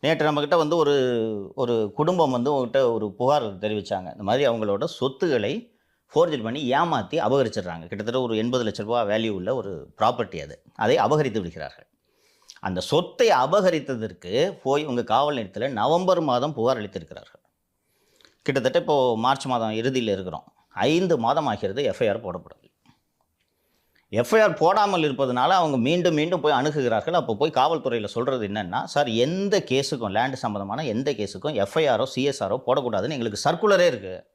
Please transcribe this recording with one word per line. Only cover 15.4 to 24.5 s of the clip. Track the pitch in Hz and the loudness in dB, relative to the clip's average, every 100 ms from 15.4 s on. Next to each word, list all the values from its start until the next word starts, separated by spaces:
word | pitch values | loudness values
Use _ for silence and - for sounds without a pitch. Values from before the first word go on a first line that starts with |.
| 101 104 127 | -6 -6 -6
நவம்பர் | 120 117 170 185 180 | 0 2 2 2 2
மாதம் | 156 123 143 | 2 0 0
புகார் | 135 113 127 | 0 0 0
அளித்திருக்கிறார்கள். | 104 95 80 - - - _ _ _ _ _ _ _ _ _ _ | -4 -10 -14 -20 -20 -20 _ _ _ _ _ _ _ _ _ _
கிட்டத்தட்ட | - 135 123 170 | -2 0 2 0
இப்போ | 170 147 127 113 | 2 2 4 2
மார்ச் | 120 139 131 | 2 0 0
மாதம் | 123 110 | -2 0
இறுதியில | 110 120 131 113 | 0 0 0 0
இருக்கிறோம். | 98 92 78 - _ _ | -2 -4 -10 -14 _ _
ஐந்து | - 110 165 185 139 | -2 2 2 2 2
மாதம் | 113 147 143 | 2 0 0
ஆகிறது | 104 98 104 | -2 -4 -2
எஃப் | 135 - | -4 0
ஐ | 113 | 0
ஆர் | 101 | 0
போடப்படவில்லை. | 107 87 - - _ _ _ _ _ _ _ _ _ _ _ _ _ _ _ | -6 -10 -14 -20 _ _ _ _ _ _ _ _ _ _ _ _ _ _ _
எஃப் | 101 123 | -2 2
ஐ | 220 | 4
ஆர் | 214 | 4